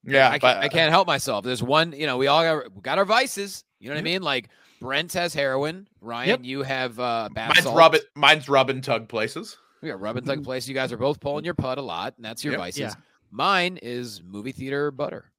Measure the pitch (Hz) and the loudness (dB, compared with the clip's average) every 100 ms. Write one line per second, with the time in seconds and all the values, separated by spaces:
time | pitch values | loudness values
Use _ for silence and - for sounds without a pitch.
0 | - 139 131 147 127 95 147 165 160 170 | 2 4 6 6 4 4 0 2 4 4
1 | 175 139 - 104 110 123 123 151 170 143 | 4 0 0 -2 -2 -4 2 2 2 -2
2 | 151 127 139 151 165 156 110 95 127 165 | -4 0 4 4 2 0 -4 -12 -4 0
3 | 196 226 269 - 196 - _ _ 123 151 | 2 2 2 -4 -10 -12 _ _ -8 -6
4 | 165 185 165 131 107 _ _ _ 120 139 | -4 -4 -2 -4 -4 _ _ _ -4 -4
5 | 156 185 175 160 139 131 147 185 202 _ | -2 -4 -4 -2 -2 0 -2 -6 -18 _
6 | 110 117 131 131 123 135 135 131 127 113 | -12 -4 -2 -2 -4 -8 -4 -4 -6 -4
7 | 123 117 107 107 113 175 147 123 165 156 | -2 -2 -4 -6 2 4 4 8 8 8
8 | - 147 139 156 135 139 127 131 127 117 | 0 2 4 4 4 4 4 0 -2 -4
9 | 110 113 110 160 226 - _ _ 160 101 | -2 -4 -2 -6 -12 -18 _ _ -12 -8
10 | 101 123 123 139 131 131 123 131 131 117 | -6 -6 -4 -6 -4 -8 -4 -4 -4 -2
11 | 131 151 143 147 160 165 135 131 127 85 | -2 -2 -4 -6 -4 -4 -4 -6 -6 -6
12 | 110 _ 110 117 151 131 87 127 123 104 | -8 _ -14 -8 -6 -4 -6 -8 -8 -10
13 | _ _ _ 104 170 190 180 180 120 123 | _ _ _ -2 2 2 0 -4 -10 -8
14 | 120 101 87 101 117 - 135 143 147 131 | -8 -14 -14 -12 -10 -10 -6 -4 -4 -4
15 | 147 - - | -8 -8 -18